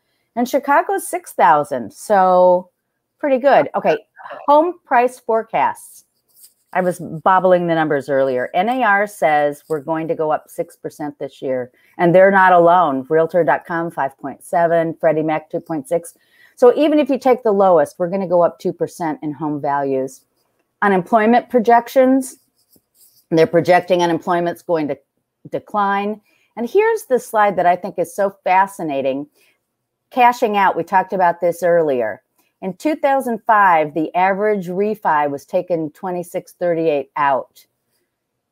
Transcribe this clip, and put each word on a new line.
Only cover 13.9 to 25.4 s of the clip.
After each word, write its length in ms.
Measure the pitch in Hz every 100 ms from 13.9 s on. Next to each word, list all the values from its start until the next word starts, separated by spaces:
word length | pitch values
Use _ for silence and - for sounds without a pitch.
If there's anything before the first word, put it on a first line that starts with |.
five 280 | 160 139 _
point 240 | 139 -
seven, 520 | - 175 170 165 165
Freddie 280 | 156 165 156
Mac, 260 | 156 156 156
two 120 | 165
point 260 | - 160 131
six. 280 | 170 170 - _ _ _ -
So 160 | 247 247
even 240 | 302 302
if 100 | 277
you 80 | 269
take 240 | 262 254
the 100 | 226
lowest, 460 | 196 190 170 143 -
we're 100 | 175
gonna 200 | 190 180
go 140 | 175
up 160 | 170 -
two 140 | 185
percent 460 | 175 151 - 165 147
in 100 | 151
home 280 | 139 151 147
values. 640 | 143 143 139 135 135 - _ _ _ _ _ -
Unemployment 680 | 202 190 175 226 214 233 -
projections, 880 | 247 220 233 233 269 262 269 262 - _ _ _ _ _ _ _ _ -
they're 160 | 165 160
projecting 560 | 170 156 175 170 180
unemployment's 600 | 170 165 - 175 175 170
going 240 | - 165 147
to 100 | 139 _ _ _ _